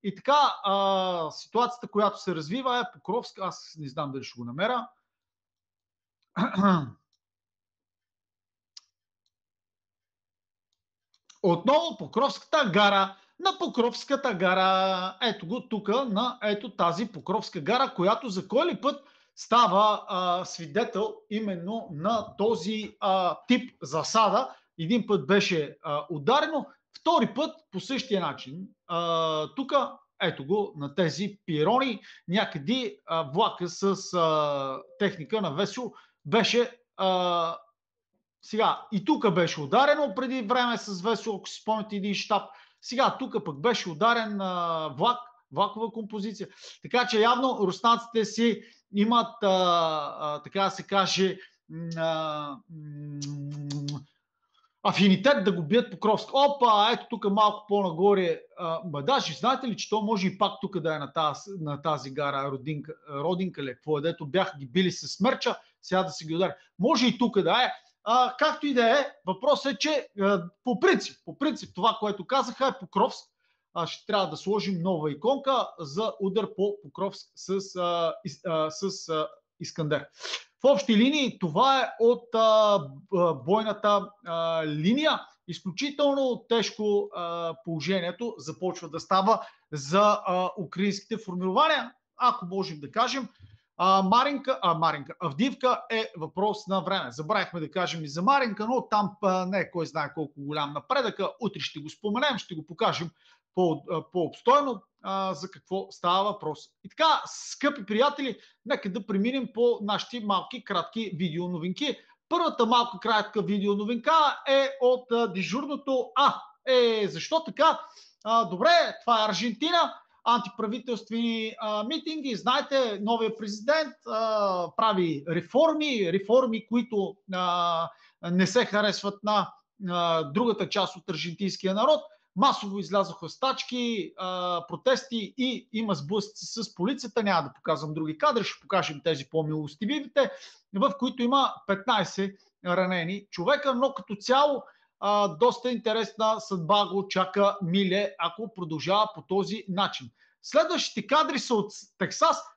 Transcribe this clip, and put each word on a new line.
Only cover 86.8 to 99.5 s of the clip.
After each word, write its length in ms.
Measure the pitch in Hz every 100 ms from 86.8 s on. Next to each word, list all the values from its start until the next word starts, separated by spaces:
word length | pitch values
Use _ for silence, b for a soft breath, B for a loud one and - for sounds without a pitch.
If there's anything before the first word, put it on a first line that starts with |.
| 214 202 202
а, 400 | 180 170 170 165 160
положението 720 | - 160 147 190 175 175 233 -
започва 500 | 135 - 185 175 165
да 120 | 160
става 460 | - 190 196 202 B B B
за, 480 | 151 135 185 208 208 -
а, 240 | 180 185 -
украинските 580 | 175 175 202 196 _ 220
формирования, 680 | 196 180 185 202 311 294 240 _ _ -
ако 300 | 247 233 175
можем 340 | 196 170 156
да 100 | 143
кажем. 380 | 208 247 262 220 b b b b -
А, 260 | 185 196
Маринка, 560 | 190 233 277 285 269 262
а, 120 | 180
Маринка, 400 | 160 165 151 135 -
Авдиевка 640 | 170 143 254 202 254 247 -
е 160 | 226 220 175
въпрос 500 | 156 - 208 208 -
на 140 | 190
време. 320 | 175 190 131
Забравихме 480 | 120 156 208 175 175
да 100 | 151
кажем 340 | 190 175 170
и 40 | 151
за 140 | 151
Маринка, 440 | 196 277 247 196 214
но 220 | 254 240
там, 280 | 214 202 -
а, 240 | 196 185
не 120 | 180